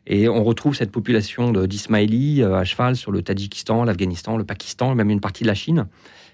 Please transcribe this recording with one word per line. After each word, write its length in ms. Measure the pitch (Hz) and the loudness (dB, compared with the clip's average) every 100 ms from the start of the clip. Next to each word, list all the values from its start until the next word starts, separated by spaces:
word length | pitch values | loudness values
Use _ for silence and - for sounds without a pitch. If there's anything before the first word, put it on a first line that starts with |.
| - | -2
Et 200 | 101 113 | 2 2
on 160 | 113 | 4
retrouve 300 | 110 113 147 | 2 2 0
cette 180 | 143 104 | 0 -2
population 600 | 117 104 113 107 - 120 | -4 0 0 0 -2 0
de, 160 | 101 92 | 2 0
d'Ismaélis, 760 | 101 - 107 107 117 143 143 | -2 0 2 2 2 2 4
euh, 140 | 104 95 | 4 2
à 80 | |
cheval 320 | 92 - 123 123 | 0 0 0 0
sur 160 | - | -2
le 100 | 95 | -4
Tadjikistan, 600 | 95 98 98 - - 113 | -2 -4 -4 -8 -2 0
l'Afghanistan, 520 | 120 92 95 85 - 110 | 2 0 -2 -4 -4 -4
le 100 | 104 | -4
Pakistan, 500 | 101 - - 127 127 | -8 -10 -2 0 2
même 160 | 104 | 2
une 100 | 104 | 0
partie 220 | 98 - | -2 -2
de 40 | 113 | 0
la 80 | 98 | 0
Chine. 300 | - 165 101 _ - - - | 0 0 0 _ -20 -20 -20